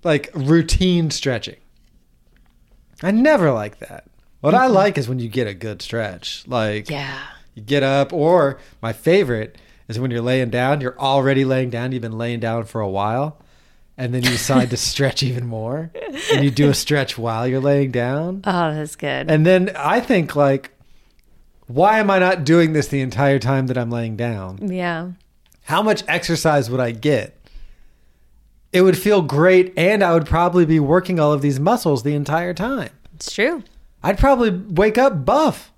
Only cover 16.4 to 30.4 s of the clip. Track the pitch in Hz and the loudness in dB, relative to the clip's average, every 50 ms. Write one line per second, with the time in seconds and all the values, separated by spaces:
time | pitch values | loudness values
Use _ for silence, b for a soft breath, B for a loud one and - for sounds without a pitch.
16.4 | 139 143 123 110 147 143 135 - - - 151 147 135 - - - 113 117 113 113 | 2 0 2 2 2 2 2 0 -2 -2 -2 -2 -2 -4 -6 -6 -6 -4 -4 -2
17.4 | 120 127 127 135 131 143 143 143 139 135 123 127 120 123 135 147 160 175 185 196 | -2 -2 -2 0 0 2 2 2 0 0 -2 -2 -2 -2 -2 -4 -4 -6 -8 -6
18.4 | 190 208 190 175 170 160 151 156 151 151 - - - 147 139 131 139 156 156 156 | -4 -2 0 0 0 -2 -2 -4 -8 -10 -10 -10 -6 -6 -6 -6 -2 0 2 4
19.4 | 156 165 185 185 180 202 190 - 143 147 190 240 240 - 254 190 160 - - 147 | 6 6 6 4 4 0 -4 -4 -2 0 0 0 0 2 0 0 0 0 0 2
20.4 | 143 139 135 135 - - _ _ _ _ - - _ _ _ _ _ _ _ - | 2 2 2 0 -2 -10 _ _ _ _ -20 -20 _ _ _ _ _ _ _ -20
21.4 | _ _ _ _ _ _ 120 135 175 202 220 220 214 202 196 190 180 180 190 175 | _ _ _ _ _ _ 0 2 4 4 4 4 2 2 2 2 2 2 0 0
22.4 | 151 127 165 170 170 160 156 151 139 - - 139 131 127 117 98 143 139 139 139 | 2 4 4 4 4 4 2 0 -2 0 -2 -4 -4 -4 -2 0 2 2 2 2
23.4 | 123 117 135 135 131 127 127 123 120 117 117 117 117 113 110 101 117 120 117 101 | 2 0 0 0 0 -2 -2 -4 -4 -4 -4 -4 -4 -6 -6 -4 -4 -4 -4 -6
24.4 | 95 92 92 98 - 202 180 185 180 175 170 165 170 180 180 _ _ _ _ _ | -8 -10 -10 -8 -8 -6 -6 -4 -6 -6 -6 -6 -8 -10 -14 _ _ _ _ _
25.4 | _ _ _ _ _ - 151 170 214 214 208 - - - 151 175 - - 170 151 | _ _ _ _ _ -4 -2 0 2 2 0 0 -2 -4 -4 -4 -2 -2 -4 0
26.4 | - 165 151 147 127 110 120 131 127 117 117 113 107 147 147 117 101 - _ _ | 0 2 2 2 0 0 -2 -2 -2 -4 -4 -4 -2 0 0 0 -2 -6 _ _
27.4 | _ - - - - - - _ - - _ _ _ _ _ _ _ _ _ _ | _ -20 -18 -18 -18 -18 -20 _ -20 -20 _ _ _ _ _ _ _ _ _ _
28.4 | _ _ _ _ _ _ - 180 185 190 180 185 - 202 214 202 170 139 135 139 | _ _ _ _ _ _ 2 4 6 6 4 4 2 2 2 2 2 0 0 2
29.4 | 160 185 185 185 180 185 - - 160 185 214 214 202 175 165 170 156 143 - 160 | 4 6 6 6 4 2 0 0 2 2 4 4 2 4 2 2 2 2 0 2